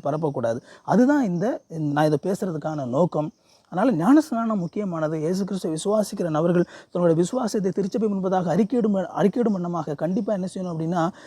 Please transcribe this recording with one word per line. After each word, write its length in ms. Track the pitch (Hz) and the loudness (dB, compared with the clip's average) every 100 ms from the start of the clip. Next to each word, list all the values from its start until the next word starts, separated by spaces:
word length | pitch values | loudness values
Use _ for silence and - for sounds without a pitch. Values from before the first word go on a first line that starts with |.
பரப்பக்கூடாது. 580 | 143 151 160 139 117 117 - - | -2 -2 -2 -2 -2 -2 -8 -12
அதுதான் 400 | - 190 254 294 | 0 4 4 4
இந்த, 380 | 226 175 208 302 - | 2 0 -2 -4 -8
நான் 380 | 165 147 143 156 | -4 -2 2 2
இதை 120 | 151 | 2
பேசுறதுக்கான 680 | 180 196 190 156 156 151 127 | 0 -2 -4 -4 -6 -6 -2
நோக்கம். 440 | 131 175 151 151 - _ _ _ | 2 2 0 -4 -8 _ _ _
அதனால 220 | 170 262 | -2 0
ஞானஸ்நானம் 680 | 165 180 302 302 226 226 214 | 2 6 6 4 -2 -2 -2
முக்கியமானது. 600 | 170 208 202 165 156 160 | -2 -4 -4 -2 -2 0
இயேசு 240 | 156 185 | -2 -2
கிறிஸ்துவை 340 | 196 190 185 156 | -2 -4 -4 -4
விசுவாசிக்கிற 520 | 196 214 202 208 175 | 0 0 0 -4 -2
நபர்கள் 360 | 151 170 175 170 - - | 2 4 4 2 -4 -8
தங்களுடைய 300 | 175 175 160 | 2 4 4
விசுவாசத்தை 500 | 175 254 233 220 185 | 2 0 -2 -2 -2
திருச்சபை 380 | 175 190 240 214 | -2 -2 -2 -2
முன்பதாக 460 | 196 185 185 175 160 | 0 0 0 2 0
அறிக்கையிடும், 520 | 214 247 220 196 175 - | 2 2 2 0 -2 0
அறிக்கையிடும் 360 | 196 240 233 | 0 2 0
வண்ணமாக 440 | 196 175 175 151 147 | 0 -2 -4 -4 -4
கண்டிப்பா 380 | 165 185 220 | -2 -2 -2
என்ன 140 | 202 185 | -4 -4
செய்யணும் 40 | 190 | -6
அப்படின்னா, 540 | 180 160 165 175 165 - | -8 -6 -2 0 -2 -4